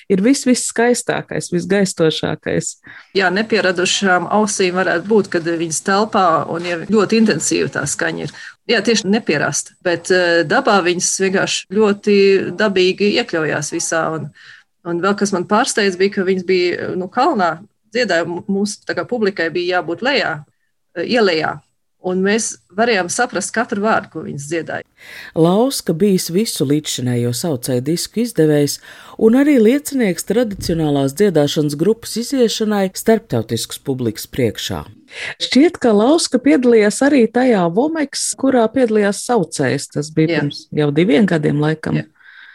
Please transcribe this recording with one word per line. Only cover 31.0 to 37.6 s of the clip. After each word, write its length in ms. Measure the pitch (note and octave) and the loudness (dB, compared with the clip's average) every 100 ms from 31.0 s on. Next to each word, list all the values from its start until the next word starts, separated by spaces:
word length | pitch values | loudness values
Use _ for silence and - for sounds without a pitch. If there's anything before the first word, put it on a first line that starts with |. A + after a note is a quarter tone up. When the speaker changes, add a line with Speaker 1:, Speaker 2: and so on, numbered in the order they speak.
| C#3 C#3 | 0 2
Speaker 3:
dziedāšanas 580 | G#3 D#3 D3 E3 D3 C#3+ | 2 2 2 0 -2 0
grupas 360 | E3+ A3 - G#3+ | 0 -2 -4 -8
iziešanai 640 | A#3+ C4+ A3+ - G#3+ G#3 F#3+ | -4 0 0 0 -2 0 -2
starptautiskas 880 | - - A3 - A#2+ A2 A#2 - - | -2 0 0 0 -4 -2 -4 -6 -10
publikas 460 | - C3 A#2 G#2 - | -6 -4 -2 -4 -8
priekšā. 560 | - A#2+ - - F2 D2 - _ - - - | -2 -2 -2 -6 -8 -10 -18 _ -14 -14 -8
Speaker 1:
Šķiet, 420 | - B3 E4+ - | 0 4 4 2
ka 100 | B3 G3+ | 2 4
Lauska 440 | A#3 D#4+ - B3 | 4 2 2 0
piedalījās 600 | C#4 D#4 B3 A3+ G#3 - | 2 2 4 4 4 2
arī 220 | C#4 D4 A3 | 2 4 2
tajā 380 | A#3+ B3+ G#3+ | 2 2 2